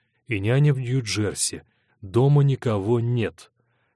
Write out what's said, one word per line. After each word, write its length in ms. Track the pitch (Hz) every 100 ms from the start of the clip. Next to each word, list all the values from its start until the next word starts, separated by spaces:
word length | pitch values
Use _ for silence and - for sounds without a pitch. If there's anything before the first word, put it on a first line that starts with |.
| _ _ -
И 120 | 104
няня 340 | 101 131 147
в 60 | 131
Нью-Джерси. 840 | 123 131 107 98 101 82 - - - _ _ _
Дома 420 | 98 107 139 147
никого 580 | 139 131 117 104 98 120
нет. 520 | 117 123 95 - - _ _ _ _